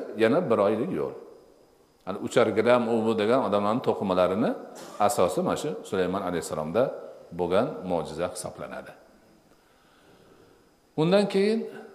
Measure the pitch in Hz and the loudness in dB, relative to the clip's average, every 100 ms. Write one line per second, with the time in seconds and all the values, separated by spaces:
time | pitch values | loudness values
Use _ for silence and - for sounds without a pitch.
0 | - 107 113 156 175 107 101 107 120 87 | -2 2 2 4 2 4 4 2 -2 -4
1 | 67 - - - - - _ _ _ _ | -6 -8 -16 -20 -20 -20 _ _ _ _
2 | - 98 117 127 110 104 113 123 113 117 | -10 -8 0 2 4 4 4 4 2 0
3 | 110 104 104 131 107 101 104 113 - 107 | 2 2 2 2 2 2 2 0 0 0
4 | 101 90 90 95 170 - - - - - | 0 2 2 2 0 -2 -10 -16 -12 0
5 | 104 - 90 - 185 85 - - - 98 | 2 4 2 2 -2 -2 -4 -8 -4 -2
6 | 90 98 92 85 - 78 78 98 135 - | 0 -2 -2 -4 -4 -6 -2 2 0 -2
7 | - - - 85 87 95 135 - 92 85 | -14 -18 -12 -4 0 2 0 -4 -4 -2
8 | 78 78 87 - - - 67 65 67 - | -4 -4 -4 -6 -10 -10 -12 -12 -16 -20
9 | - - _ _ _ _ _ _ _ _ | -20 -20 _ _ _ _ _ _ _ _
10 | _ - - - - _ _ _ _ - | _ -20 -20 -20 -20 _ _ _ _ -2
11 | 165 196 202 196 202 226 - - - | 4 4 4 2 2 0 -4 -12 -18